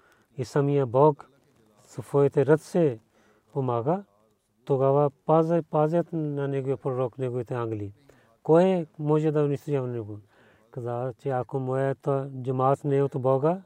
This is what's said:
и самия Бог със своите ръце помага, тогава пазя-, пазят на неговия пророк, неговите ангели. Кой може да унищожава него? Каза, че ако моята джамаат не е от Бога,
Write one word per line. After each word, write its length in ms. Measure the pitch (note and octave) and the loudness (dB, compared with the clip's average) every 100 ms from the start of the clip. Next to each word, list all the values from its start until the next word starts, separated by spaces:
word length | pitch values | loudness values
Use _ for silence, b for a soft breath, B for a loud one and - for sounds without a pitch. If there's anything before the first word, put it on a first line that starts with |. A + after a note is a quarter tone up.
| b b b - | b b b -10
и 80 | B2 | -4
самия 400 | D3+ C#3+ C#3+ C3 | 0 0 0 0
Бог 440 | C3 D3+ C#3+ - _ _ _ _ _ | 4 4 4 -8 _ _ _ _ _
със 220 | _ - - | _ -16 -2
своите 400 | C#3+ C#3+ D3+ C3 | 2 2 2 2
ръце 540 | D3+ - F3+ D#3 A2+ _ b b b b | 2 2 0 0 -2 _ b b b b
помага, 500 | C#3+ C3 A#2+ A#2+ F#3+ G3+ _ _ _ _ _ - | -6 -2 -2 -2 -4 -6 _ _ _ _ _ -4
тогава 460 | C3+ C3+ C#3 D3 - - | 0 2 2 0 -2 2
пазя-, 360 | D#3+ D#3+ E3+ | 2 4 0
пазят 460 | D3+ D#3 D#3 E3+ E3 | 0 0 0 0 -2
на 340 | E3 D3+ C#3+ C#3 | -4 -6 -4 -4
неговия 300 | C#3 C3 C3 | -4 -4 -4
пророк, 400 | C#3+ B2+ B2+ - | -4 -4 -4 -4
неговите 360 | C3 B2 A#2 | -6 -6 -6
ангели. 400 | B2+ A2+ A2 G2+ - b b b b | -6 -6 -6 -10 -14 b b b b
Кой 420 | - D#3+ F#3 F#3 D#3 - | 2 4 4 0 -4 -6
може 320 | D3 D#3 D#3 | 0 0 2
да 120 | D3+ | 0
унищожава 440 | D3 C#3 - C#3+ B2+ | 0 -2 -4 -4 -4
него? 320 | A#2+ G#2 G#2 G2+ b b b b | -8 -10 -14 -18 b b b b
Каза, 420 | - A#2+ A#2+ B2+ A#2+ | -12 -8 -6 -6 -8
че 120 | C#3+ | -6
ако 300 | B2+ B2 C#3 | -4 -4 -6
моята 680 | B2+ C3 C3+ C3+ D3+ C#3 C#3 C3 | -4 -2 -2 -2 -2 -2 -4 -10
джамаат 420 | B2 C3 C3 C#3 | -6 0 2 2
не 140 | D3 C#3 | 0 0
е 60 | |
от 180 | C#3 C#3 | 0 0
Бога, 400 | B2+ C3+ D3+ F#3 | 0 2 2 -2